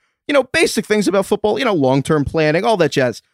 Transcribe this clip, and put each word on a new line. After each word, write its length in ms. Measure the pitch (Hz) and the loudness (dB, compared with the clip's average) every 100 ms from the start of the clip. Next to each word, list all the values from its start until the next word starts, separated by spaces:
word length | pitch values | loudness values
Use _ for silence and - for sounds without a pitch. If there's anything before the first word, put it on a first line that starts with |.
| _ _ - | _ _ -2
You 60 | |
know, 100 | 285 | -2
basic 420 | 254 320 339 - - | 0 0 0 -2 -2
things 220 | 214 202 | 0 0
about 180 | 196 190 | 0 0
football, 320 | 202 214 226 | -2 -2 -2
you 60 | |
know, 100 | 262 | -2
long-term 500 | 185 131 135 135 156 | 0 2 2 0 0
planning, 400 | 135 165 151 156 | 0 0 0 0
all 120 | 226 214 | 0 2
that 160 | 156 | 0
jazz. 280 | - 127 107 - | 0 -2 -4 -14